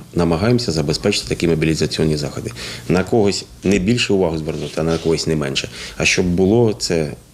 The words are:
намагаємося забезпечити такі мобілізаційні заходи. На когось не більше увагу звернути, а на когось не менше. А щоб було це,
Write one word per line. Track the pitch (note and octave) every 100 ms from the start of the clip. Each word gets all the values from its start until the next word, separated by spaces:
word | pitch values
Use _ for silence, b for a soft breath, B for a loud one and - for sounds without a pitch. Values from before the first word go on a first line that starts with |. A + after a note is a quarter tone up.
| - E2
намагаємося | E2 E2 A2 A#2+ -
забезпечити | D#2+ D2+ D#2+ G#2 G2+ -
такі | D#2 E2+
мобілізаційні | D#2+ D#2+ D#2 D#2+ - D#2 D2+
заходи. | C#2+ - A2+ - B B B
На | F2+
когось | F#2 A#2+ G2+ - - -
не | F#2 G2+
більше | F#2 A#2+ -
увагу | G2 F2 D#2+
звернути, | D#2 D2+ D2 -
а |
на | D#2+ E2
когось | D#2+ D#2+ -
не | D#2
менше. | C#2 C2+ - B B B
А | F#2+
щоб | - F2+
було | F2 F#2+ A#2 A2+
це, | G#2 - E2+ D2 - -